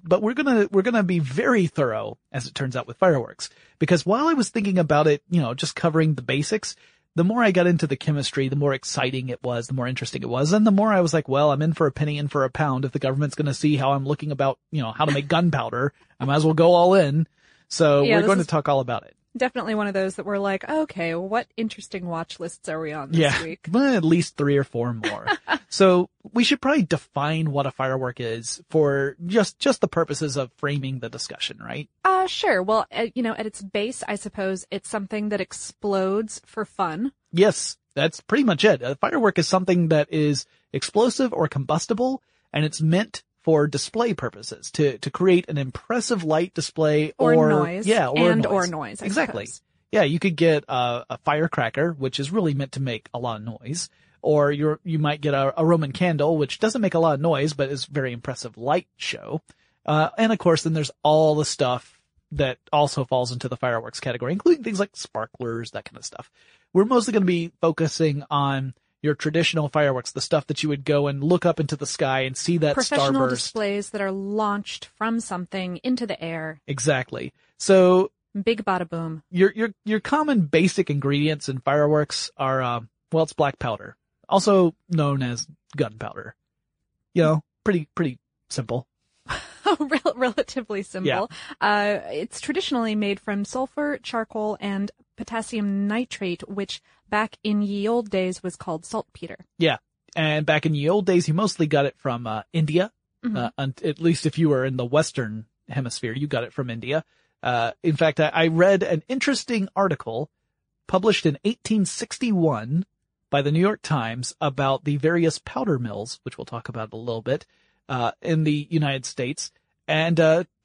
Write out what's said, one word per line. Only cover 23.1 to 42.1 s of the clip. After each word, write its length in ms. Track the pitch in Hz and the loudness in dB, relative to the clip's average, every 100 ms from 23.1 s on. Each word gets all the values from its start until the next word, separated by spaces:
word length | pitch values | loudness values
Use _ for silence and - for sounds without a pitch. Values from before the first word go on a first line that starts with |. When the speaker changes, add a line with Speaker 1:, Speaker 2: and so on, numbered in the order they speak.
Speaker 2:
this 80 | 165 | 2
Speaker 1:
Yeah, 240 | 143 117 | 2 2
Speaker 2:
week?" 240 | 165 170 160 | -4 -12 -2
Speaker 1:
well, 240 | 220 277 | 2 2
at 100 | 226 | 2
least 320 | 160 165 151 - | 4 4 2 0
three 180 | 143 143 | 2 2
or 80 | |
four 300 | 135 117 120 | 0 -4 -4
more. 320 | 113 107 104 110 359 - | -4 -6 -6 -4 -6 -4
Speaker 2:
<laughs> 120 | 320 - | -6 -2
Speaker 1:
So 380 | - 190 180 185 _ - | 4 6 6 2 _ -4
we 100 | 233 | 0
should 160 | 240 294 | 2 2
probably 220 | 262 294 | 2 2
define 680 | 170 160 - 143 147 160 156 | 2 -2 -4 -4 -2 -2 -2
what 140 | 139 | -2
a 60 | 131 | -2
firework 500 | - 131 131 127 120 | -2 -2 -2 -4 -6
is 420 | 117 113 117 - - | -6 -6 -8 -12 -2
for 480 | 160 147 139 139 - | 2 4 2 -2 -4
just, 340 | 175 220 196 - | -2 0 0 0
just 220 | 277 - | 0 2
the 80 | - | 0
purposes 480 | 170 160 143 151 135 | 0 -2 -2 -4 -4
of 160 | 127 _ | -6 _
framing 400 | 143 143 135 131 | -4 -4 -4 -8
the 100 | 117 | -10
discussion, 520 | 123 - - - - | -10 -12 -10 -10 -10
right? 240 | 113 127 - _ | -12 -10 -12 _
Speaker 2:
Uh, 220 | 381 370 370 | 0 2 0
sure. 360 | - 392 196 | -2 0 0
Well, 220 | 190 220 - | 2 0 0
uh, 140 | - 233 | -4 -4
you 80 | 254 | -4
know, 100 | 226 | -4
at 140 | - 214 | -4 -8
its 160 | - | -10
base, 420 | 196 208 220 - - | -8 -6 -4 -6 -8
I 100 | 208 | -8
suppose 500 | 202 - 190 185 - | -8 -6 -4 -4 -8
it's 200 | 196 - | -12 -8
something 400 | 214 196 214 208 | -8 -6 -6 -4
that 100 | 202 | -4
explodes 1000 | 180 - - - 208 196 190 202 220 - | -4 -10 -16 -8 -2 0 0 -2 -4 -10
for 220 | - - 208 | -14 -10 -8
fun. 460 | - 175 160 269 - _ | -4 -4 -2 -6 -8 _
Speaker 1:
Yes, 460 | 165 202 - - - _ | 2 4 2 -4 -10 _
that's 260 | 139 156 - | -2 -2 -2
pretty 240 | - 247 | -2 2
much 200 | 254 156 208 | 2 4 4
it. 160 | 135 | 2
A 140 | 120 143 | 0 -2
firework 420 | - 302 214 175 | -2 2 2 2
is 100 | 156 | 2
something 400 | 185 185 175 165 | 2 2 2 4
that 240 | 156 147 | 2 2
is 320 | 160 147 139 - _ _ | 0 0 0 -4 _ _
explosive 580 | 135 - 208 240 - 254 | -8 -2 2 2 2 -2
or 160 | - 156 | 0 -2
combustible, 720 | 139 131 156 - 220 254 | -2 -2 -2 -2 -2 -2